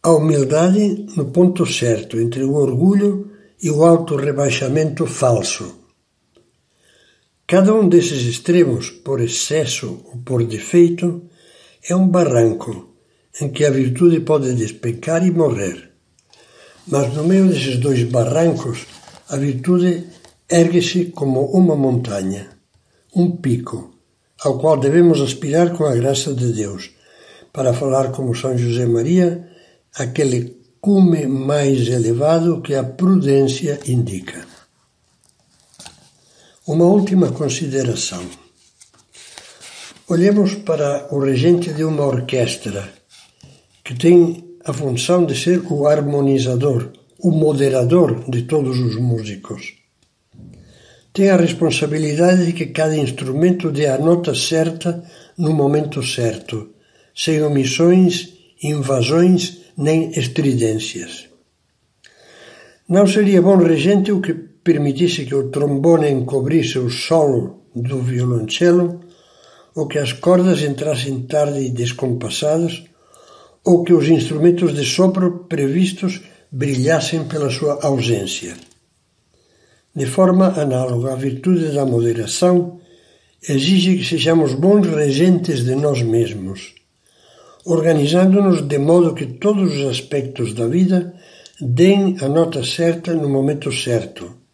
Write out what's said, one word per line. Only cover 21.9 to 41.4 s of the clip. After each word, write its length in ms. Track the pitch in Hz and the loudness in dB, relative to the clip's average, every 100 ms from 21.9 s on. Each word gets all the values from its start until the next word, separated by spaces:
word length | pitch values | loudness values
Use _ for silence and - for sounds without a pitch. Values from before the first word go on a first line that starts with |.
| 123 120 101 95 98 92 _ _ _ _ _ _ - | 0 -2 -6 -6 -8 -12 _ _ _ _ _ _ 0
um 160 | 175 | 0
pico, 640 | 175 135 117 - 107 - _ _ _ _ _ | 0 -2 -2 -4 -12 -14 _ _ _ _ _
ao 160 | 135 127 | -4 0
qual 200 | 156 147 | 2 2
devemos 440 | 139 165 170 147 | 4 4 6 4
aspirar 500 | 131 - 143 156 175 | 0 -4 -2 2 2
com 140 | 170 151 | 0 0
a 100 | 120 | 0
graça 380 | 127 135 151 | 0 -2 -4
de 180 | 123 123 | -2 -2
Deus. 380 | 107 104 95 - _ _ _ - - _ | -2 -6 -10 -16 _ _ _ -20 -20 _
Para 200 | - 131 | -4 -2
falar 380 | 120 139 131 131 | 0 0 0 0
como 240 | 131 127 117 | -4 -4 -4
São 220 | 131 127 | -2 -2
José 280 | 120 117 123 | -2 0 0
Maria, 640 | 117 120 180 175 175 - - _ _ _ - | 0 2 2 2 -2 -12 -20 _ _ _ -10
aquele 640 | 123 151 139 123 120 - _ _ | -6 -2 0 0 -4 -14 _ _
cume 440 | 202 196 185 160 135 | 2 4 4 4 -2
mais 600 | 135 135 147 139 131 117 | -4 -2 0 2 0 0
elevado 720 | 123 113 117 151 165 170 165 | 0 0 0 2 2 2 -2
que 120 | 156 | -2
a 100 | 135 | -4
prudência 960 | 123 - 185 190 139 139 135 - 160 143 - | -4 -2 2 2 4 2 2 -2 -6 -6 -2
indica. 580 | 123 - 92 - - - - _ _ _ _ _ _ _ _ _ _ _ _ - _ _ _ _ _ _ _ - | -2 -2 -8 -12 -18 -20 -20 _ _ _ _ _ _ _ _ _ _ _ _ -20 _ _ _ _ _ _ _ -4
Uma 180 | 156 170 | 2 4
última 460 | 202 196 185 143 | 4 4 2 0
consideração. 920 | 120 143 - 151 135 127 98 - 90 90 - _ _ _ _ _ _ _ - - - - - - - - - - | -2 -6 -4 -4 -4 -2 -4 -6 -10 -14 -18 _ _ _ _ _ _ _ -20 -20 -20 -20 -20 -20 -20 -20 -20 -4
Olhemos 460 | 170 196 208 190 - | 2 4 4 2 -2
para 520 | - 151 143 143 - 143 | -4 -2 -2 -4 -4 -2
o 40 | |
regente 520 | 135 131 | 0 2